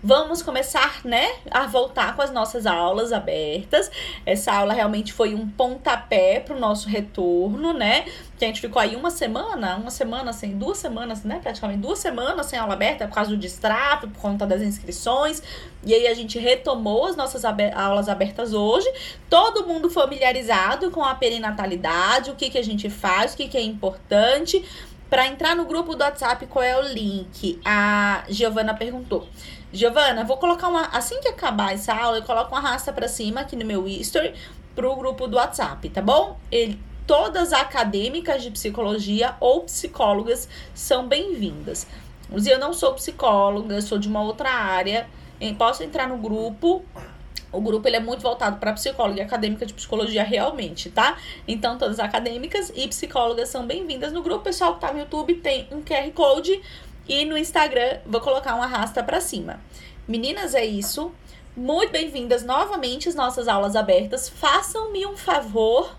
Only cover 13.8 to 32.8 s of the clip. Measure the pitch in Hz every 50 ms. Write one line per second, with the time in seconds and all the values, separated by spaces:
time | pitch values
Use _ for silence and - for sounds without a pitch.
13.8 | 269 285 294 285 - 208 208 - - 208 202 202 208 196 185 196 214 202 202 -
14.8 | - - 175 - - 226 247 269 294 311 320 311 - - - - - - - -
15.8 | - 202 220 226 240 233 226 240 233 214 220 233 226 247 254 254 254 311 262 233
16.8 | 220 208 208 226 302 381 330 302 269 254 - 254 - 220 208 208 208 208 - -
17.8 | 196 196 202 202 202 202 196 185 196 208 - - 240 226 214 208 208 214 233 370
18.8 | 403 523 523 - - - - - - - 349 339 403 453 466 427 370 349 330 320
19.8 | 311 339 - 349 277 269 285 262 262 254 247 262 240 220 220 190 185 202 254 302
20.8 | 370 349 - 330 285 269 254 - 262 233 233 233 220 214 208 208 196 190 180 175
21.8 | 180 156 165 175 185 202 240 269 262 269 269 - 277 254 - 254 233 220 214 208
22.8 | 208 202 202 - - 190 185 196 214 - - - 277 269 - 254 226 214 220 208
23.8 | - 190 190 - - - 208 202 214 240 269 294 339 339 - 381 359 - - -
24.8 | - - - - - - 277 262 262 269 277 269 330 320 339 339 339 339 339 330
25.8 | 339 330 320 254 285 285 277 - 269 233 240 240 262 - - 269 247 254 254 262
26.8 | 277 277 254 226 214 202 196 190 185 - - - - 185 170 - - 226 208 208
27.8 | 202 208 208 208 202 202 196 180 - - 202 208 233 220 214 220 214 220 214 214
28.8 | 226 240 247 254 247 - 202 165 - - - - - - - - - - - 190
29.8 | 233 233 233 302 294 269 240 220 220 214 262 262 349 349 349 339 359 359 349 330
30.8 | 320 - - 247 254 - 480 539 - 494 - - - 254 220 208 202 196 196 208
31.8 | - - 214 220 240 233 226 220 220 - 240 226 254 - 262 277 277 269 247 262